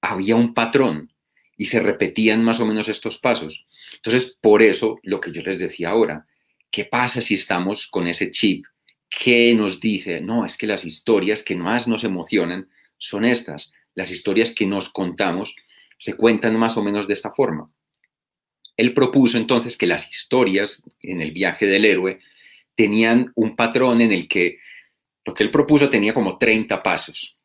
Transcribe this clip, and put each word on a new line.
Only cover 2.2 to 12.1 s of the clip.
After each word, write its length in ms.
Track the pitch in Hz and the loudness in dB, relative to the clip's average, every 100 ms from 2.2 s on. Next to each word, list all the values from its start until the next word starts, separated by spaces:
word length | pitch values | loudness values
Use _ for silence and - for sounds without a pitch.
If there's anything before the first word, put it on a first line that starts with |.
| 110 110 | 2 4
más 160 | 113 113 | 2 2
o 60 | 110 | 0
menos 220 | 107 107 | -2 -4
estos 300 | 104 110 - | -6 -6 -4
pasos. 480 | 147 117 78 - _ _ - | -2 -2 -4 -14 _ _ -20
Entonces, 420 | - - 120 123 - | -12 -2 0 0 0
por 220 | 110 104 | 4 6
eso, 360 | 110 92 110 - | 6 4 -2 -4
lo 180 | - 95 | -6 -6
que 120 | - | -6
yo 100 | 80 | -8
les 160 | 85 95 | -6 -6
decía 320 | 92 - 85 | -6 -6 -2
ahora, 360 | 107 110 78 _ _ _ _ _ | 0 0 -2 _ _ _ _ _
¿qué 140 | - | -8
pasa 380 | 104 123 123 120 | -4 -2 -2 -2
si 120 | 110 | -2
estamos 520 | 98 - 87 92 107 - | -2 0 -2 -2 -4 -6
con 200 | 92 87 | -4 -4
ese 240 | 87 90 | -2 -2
chip 340 | - 104 92 - _ _ _ _ | 0 0 0 -6 _ _ _ _
que 460 | - - 120 120 | -6 2 4 6
nos 260 | 117 104 92 | 4 2 -2
dice, 400 | 110 98 101 85 | -4 -4 -4 -8
"No, 260 | 90 117 98 | -4 -4 -4
es 100 | - | -6
que 100 | 107 | -4
las 180 | 98 | -4
historias 580 | - - - 107 95 104 | -4 -8 0 0 2 -4
que 120 | - | -4
más 320 | 92 87 117 117 | -6 -2 -2 -2
nos 180 | 110 | -2
emocionan 640 | 113 | -2